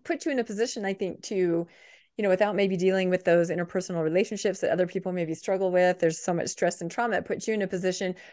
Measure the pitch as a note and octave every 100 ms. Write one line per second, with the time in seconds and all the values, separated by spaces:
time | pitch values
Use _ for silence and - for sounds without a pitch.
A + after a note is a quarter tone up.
0 | - E4 E4 C4+ A3+ G3+ A#3+ A#3+ G3 G3
1 | F#3+ - - G3+ F3+ E3 E3+ - - -
2 | _ - G3+ F#3 G#3 G3+ G3 F#3+ F#3 F#3+
3 | F#3 F3+ F3+ E3+ E3+ E3+ E3+ F#3+ F3+ E3+
4 | D#3+ E3+ A3+ G#3 G#3 - - F3 F3+ F#3+
5 | F#3 F3+ E3 D#3+ - F#3+ F#3+ F3+ F3+ F3+
6 | E3 D#3+ - F3 - - F3 - E3+ -
7 | A#3+ G3+ A3+ - - G#3+ F#3+ F#3 F#3 F#3
8 | F#3+ F3+ -